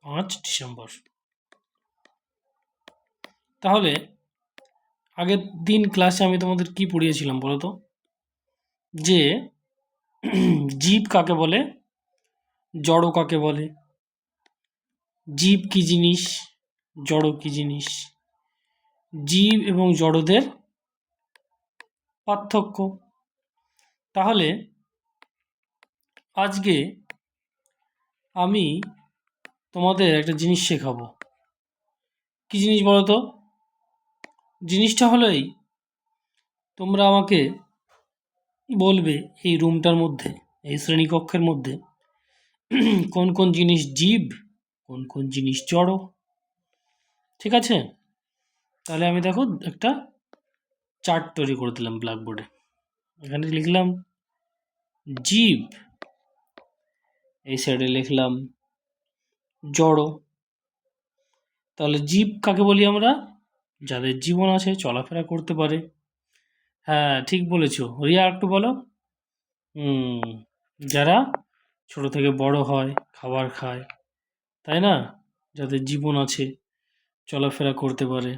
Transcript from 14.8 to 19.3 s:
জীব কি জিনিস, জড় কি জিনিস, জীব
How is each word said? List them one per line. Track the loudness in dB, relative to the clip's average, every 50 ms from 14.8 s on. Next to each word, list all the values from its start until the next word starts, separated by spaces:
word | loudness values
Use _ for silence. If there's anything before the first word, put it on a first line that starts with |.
| _ _ _ _ _ _ _ _ _ -14
জীব | -6 0 2 4 4 2 2 -2
কি | 0 0
জিনিস, | 2 2 2 2 4 4 2 2 -2 -6 -8 -10 -12 -16 _ _ _ _ _ _ _ _ _ -14
জড় | -6 -2 0 2 2 0 -2 -2
কি | -8 -8
জিনিস, | -6 -6 -6 -6 -6 -8 -10 -10 -12 -12 -14 -18 _ _ _ _ _ _ _ _ _ _ _ _ _ _ _ _ _ _ _ _ -16
জীব | -12 -6 -2